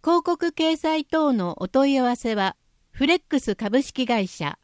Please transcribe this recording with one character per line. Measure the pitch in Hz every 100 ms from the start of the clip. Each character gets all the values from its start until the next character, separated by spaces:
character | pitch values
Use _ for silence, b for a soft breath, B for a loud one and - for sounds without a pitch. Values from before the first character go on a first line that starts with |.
広 | 311 339
告 | 339 339 339
掲 | - 320
載 | 320 - 311
等 | 294 320 302
の | 233 175 -
お | 185
問 | 262 277
い | 269
合 |
わ | 247
せ | 247 233
は、 | 214 190 - _ _ _
フ | -
レ | 277
ッ | 349
ク | _ 285
ス | -
株 | 196 214 240
式 | - - 247
会 | 233
社 | 190 - 147 -